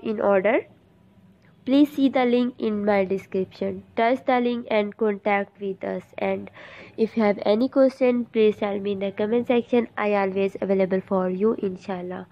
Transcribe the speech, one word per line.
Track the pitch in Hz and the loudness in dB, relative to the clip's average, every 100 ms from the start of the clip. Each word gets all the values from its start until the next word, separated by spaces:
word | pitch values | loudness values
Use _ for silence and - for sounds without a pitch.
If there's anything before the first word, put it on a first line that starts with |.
in | - 214 | -6 -2
order, | 208 196 196 285 - _ _ _ _ _ - _ _ _ - | 2 2 2 0 -2 _ _ _ _ _ -20 _ _ _ 0
please | 277 294 - | 4 4 4
see | 269 | 0
the | 262 247 | 2 2
link | 240 247 - | 2 0 -2
in | 220 208 | -4 -2
my | 202 202 190 | 2 2 2
description. | 190 - 190 185 - 196 190 - - | -2 -4 -6 -6 -6 -8 -8 -8 -2
Touch | 233 254 - | 0 0 0
the | 247 | 0
link | 240 240 240 | 0 -4 -2
and | 220 208 - | -2 -2 -2
contact | 214 202 - 202 202 - | -2 -2 0 0 -2 -8
with | 202 190 | -10 -8
us. | 196 185 - - | -8 -8 -10 -6
And | 196 196 196 - - - - - | -4 -4 -8 -18 -20 -20 -14 -4
if | 226 - | -2 2
you | |
have | 208 202 - | 0 2 0
any | 214 262 | 2 2
question, | 285 269 262 254 240 233 | 4 2 4 0 0 -2
please | 226 214 214 | 2 2 2
tell | 208 202 | -2 -4
me | 196 | -4
in | 196 | -4
the | 196 | -4
comment | 190 214 240 240 | -4 -2 0 2
section. | 240 233 240 - - | 0 2 0 0 -2
I | 208 202 | -2 0
always | 196 190 196 - | 0 0 -2 -2
available | 190 196 185 190 - | 0 2 2 0 -2
for | 190 185 | -2 -2
you, | 185 214 - | 0 0 0
inshallah. | 196 180 - 185 180 185 185 | -4 -6 -8 -10 -8 -12 -14